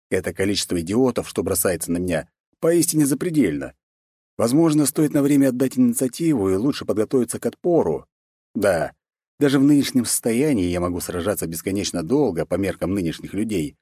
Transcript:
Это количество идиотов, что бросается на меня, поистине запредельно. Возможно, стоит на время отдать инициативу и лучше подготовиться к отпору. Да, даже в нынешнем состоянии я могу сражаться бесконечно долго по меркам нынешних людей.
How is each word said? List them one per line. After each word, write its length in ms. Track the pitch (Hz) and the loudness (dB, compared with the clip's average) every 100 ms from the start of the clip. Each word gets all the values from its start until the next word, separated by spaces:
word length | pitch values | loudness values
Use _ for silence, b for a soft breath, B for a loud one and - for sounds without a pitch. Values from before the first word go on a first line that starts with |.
| - | -4
Это 220 | 92 90 | -4 -2
количество 460 | 87 98 95 - 87 | -2 -2 -2 -2 -4
идиотов, 480 | 80 110 131 - - | 0 2 2 0 -4
что 160 | - | -4
бросается 480 | 90 92 104 85 - | -2 0 0 -2 -4
на 60 | 87 | -4
меня, 320 | 90 80 - _ _ - | -2 -4 -6 _ _ -4
поистине 460 | 165 170 156 156 139 | 0 2 2 2 0
запредельно. 680 | 139 180 151 95 73 62 _ _ _ _ _ _ - | 0 -2 0 0 0 -8 _ _ _ _ _ _ -2
Возможно, 480 | 113 143 165 151 139 | 2 4 4 4 2
стоит 280 | - 151 | 2 0
на 80 | 143 | 2
время 280 | 139 143 135 | 2 4 2
отдать 280 | 123 131 127 | 2 0 2
инициативу 720 | 123 117 131 - 165 135 95 | 2 2 -2 -2 0 2 2
и 60 | 95 | 0
лучше 300 | 139 - - | 0 -2 -4
подготовиться 540 | 127 104 135 117 107 | -2 0 0 0 -4
к 60 | 117 | -6
отпору. 600 | - 175 165 87 71 - _ _ _ _ 113 | -4 0 2 2 -2 -8 _ _ _ _ -2
Да, 380 | 98 85 69 - _ _ _ - | 0 2 -2 -10 _ _ _ 0
даже 200 | 143 139 | 2 4
в 40 | |
нынешнем 420 | 143 143 120 127 117 | 4 4 2 0 -2
состоянии 600 | - 123 113 151 113 87 | -2 -2 0 0 0 0
я 140 | 87 | 0
могу 200 | 87 87 | -2 -4
сражаться 480 | - 87 90 92 82 | -6 -4 -2 -4 -4
бесконечно 560 | 82 98 98 90 87 | -6 -4 -4 -4 -4
долго 420 | 82 143 127 80 76 | -2 0 0 -2 -4
по 100 | 104 | -2
меркам 380 | 98 82 87 | -2 -4 -4
нынешних 400 | 101 82 - 78 | -2 -4 -6 -8
людей. 440 | 95 113 85 135 - | -6 -4 -4 -6 -10